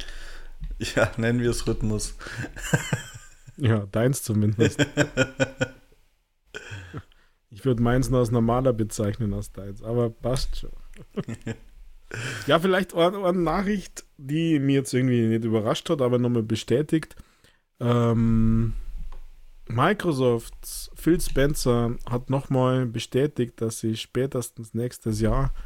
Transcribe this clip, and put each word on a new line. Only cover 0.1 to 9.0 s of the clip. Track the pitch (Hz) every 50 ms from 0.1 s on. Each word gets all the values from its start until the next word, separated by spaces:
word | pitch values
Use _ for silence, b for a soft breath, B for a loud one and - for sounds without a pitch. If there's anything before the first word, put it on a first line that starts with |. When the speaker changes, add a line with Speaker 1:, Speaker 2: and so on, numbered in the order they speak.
| B B B B B B B B B B - - - -
Speaker 1:
Ja, | 107 - - 147 117 - - -
nennen | 113 117 120 123
wir | 120 120
es | 117 - - 113
Rhythmus. | 110 - - 107 107 104 - - - B
<laughs> | B B B B B B B B B B B - - - - - - - - - - - - - - - - -
Speaker 2:
Ja, | 143 110 113 104 101 101
deins | - 110 117 131 139 - -
zumindest. | - 107 107 107 107 107 117 117 - - - 143 143
Speaker 1:
<laughs> | - 147 147 - - 131 131 131 - - 131 - - - 131 - - - - _ _ _ _ _ _ _ _ _ _ _ _ _ - - - - 104 101 92 90 - - B B B B B B B B B _
Speaker 2:
Ich | 113 101 -
würd | 135 123 113
meins | 120 120 123 131 131 -
nur | 135 127
als | 123 110
normaler | 123 120 113 113 117 127 135 131 113
bezeichnen | 107 110 104 - -